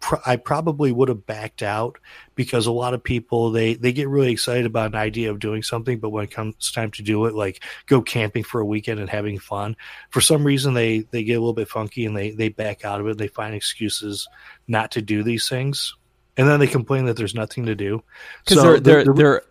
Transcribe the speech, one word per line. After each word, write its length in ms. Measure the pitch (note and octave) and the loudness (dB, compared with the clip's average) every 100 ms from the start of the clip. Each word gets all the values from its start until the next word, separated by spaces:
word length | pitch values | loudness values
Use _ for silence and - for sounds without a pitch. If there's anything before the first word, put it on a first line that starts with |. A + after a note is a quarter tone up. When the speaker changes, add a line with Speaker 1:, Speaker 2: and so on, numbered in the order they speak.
Speaker 1:
pr-, 140 | - D3+ - | -6 -4 0
I 100 | B2 | -2
probably 560 | - D3+ E3 D3 C#3+ | 0 -2 -2 0 0
would 160 | A#2+ C3 | 2 2
have 180 | A2 - | 0 -6
backed 380 | G#2+ A2 - | -10 -10 -8
out 360 | G#2+ G#2+ A#2+ - - - - - | -6 -4 -6 -8 -20 -20 -14 -6
because 300 | B2 A#2+ A2+ | -2 0 0
a 60 | |
lot 200 | A#2+ B2 | 0 -2
of 80 | B2 | -4
people, 500 | - A#2+ - A#2+ A#2 | -2 -4 -2 0 0
they, 240 | A2+ A2+ A2+ | 2 0 0
they 180 | B2 | 0
get 160 | B2+ C#3 | 0 0
really 240 | C#3 C3 | 2 2
excited 320 | A2 - B2 A#2 | 2 -2 -2 0
about 260 | A#2 A2 | -2 -2
an 80 | A2 | -2
idea 320 | G#2+ A2 A2+ | -4 -4 -4
of 80 | G#2 | -4
doing 240 | G#2+ A2 | -6 -6
something, 360 | - A#2 A#2 A#2 | -6 -6 -4 -6
but 100 | A2 | -4
when 160 | G#2+ G#2 | -6 -8
it 60 | |
comes 380 | - A2 - - | -8 -10 -8 -8
time 220 | - A2+ | -6 -6
to 100 | - | -6
do 260 | G#2 G#2+ A2+ | -2 0 0
it, 60 | |
like, 300 | G#2+ G2 - - - - | -2 -6 -6 -16 -10 2
go 160 | C3+ | 2
camping 420 | - A#2+ G#2+ A#2 | 2 -2 -2 -4
for 160 | G#2 A#2+ | -6 -4
a 60 | G#2 | -2
weekend 340 | G#2+ A2+ G#2+ | -4 -4 -6
and 100 | G2 | -6
having 300 | G#2 G#2 G2+ | -6 -6 -6
fun, 380 | - G2+ G#2 A2 - - - | -8 -8 -6 -8 -14 -20 -4
for 100 | B2+ | 0
some 240 | - D#3 | 4 4
reason 300 | D3 C#3 C#3 | 4 2 2
they, 340 | B2 A2+ A2 A2 | 2 2 0 -2
they 120 | A#2+ | -4
get 120 | A2 A#2 | -2 0
a 40 | |
little 140 | A#2 | 0
bit 160 | A2+ G#2+ | -2 -4
funky 360 | A2+ G#2+ - A2 | -6 -8 -6 -6
and 120 | G#2+ | -4
they, 140 | G#2 | -6
they 180 | G#2+ A2 | -4 -4
back 340 | G#2 G#2+ G2 | -2 -8 -6
out 160 | G#2 G2+ | -8 -6
of 80 | G#2+ | -4
it. 100 | G#2+ | -6
They 120 | G#2 | -6
find 260 | - G#2+ G#2+ | -8 -10 -8
excuses 720 | - - G#2+ - G#2+ G2+ - _ - - - | -8 -6 -6 -6 -8 -10 -12 _ -20 -18 -4
not 240 | A2 A2 | -2 -2
to 100 | B2 | -6
do 220 | G#2+ G#2+ | -4 -2
these 240 | A2 A2+ - | 0 -2 -4
things, 480 | B2+ C3+ C#3 - - _ _ _ - | -4 -4 -4 -8 -12 _ _ _ 2
and 100 | C#3 | 4
then 140 | D3 | 6
they 80 | C3+ | 4
complain 380 | C3+ A2 C3+ B2+ | 2 0 -2 0
that 100 | A2+ | -2
there's 200 | G#2 A2+ | -4 -4
nothing 320 | G#2+ - A2+ | -8 -6 -6
to 80 | G#2 | -4
do. 280 | G2+ A2+ - - - - - | -4 -6 -8 -20 -20 -8 4
Speaker 2:
'Cause 120 | F3 | 8
Speaker 1:
So 40 | |
Speaker 2:
they're, 100 | E3 | 8
Speaker 1:
the, 80 | D3 | 8
Speaker 2:
they're, 220 | C3 D#3 C#3 | 8 8 8
Speaker 1:
the 80 | |
Speaker 2:
they're, 300 | C#3+ D3 C3+ - | 6 6 6 0